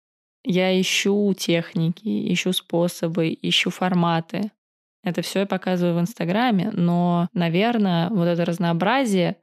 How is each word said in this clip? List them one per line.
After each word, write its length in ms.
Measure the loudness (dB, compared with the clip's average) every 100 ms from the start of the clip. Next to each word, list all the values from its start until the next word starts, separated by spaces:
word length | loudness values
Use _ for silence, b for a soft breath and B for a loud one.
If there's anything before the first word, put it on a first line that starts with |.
| _ _ _ _
Я 340 | -2 0 2 2
ищу 520 | 2 0 0 2 0
техники, 960 | 0 0 0 0 -2 -2 -2 -4 -4 -2
ищу 200 | -2 -2
способы, 840 | -4 -2 -2 -2 -2 -4 -2 -2 -2
ищу 280 | -2 0 0
форматы. 800 | -2 0 2 2 0 -2 -6 -8 -10 _ _ _ _
Это 180 | -6 -4
все 180 | -4 -2
я 60 | -2
показываю 500 | -2 -2 0 0 0
в 40 |
Инстаграме, 680 | -2 -2 -2 0 2 0 0
но, 560 | 0 0 2 2 0 0
наверное, 760 | -2 0 2 2 2 2 2 0
вот 140 | 0 2
это 180 | 2
разнообразие 920 | 0 0 0 0 2 2 2 2 0 -2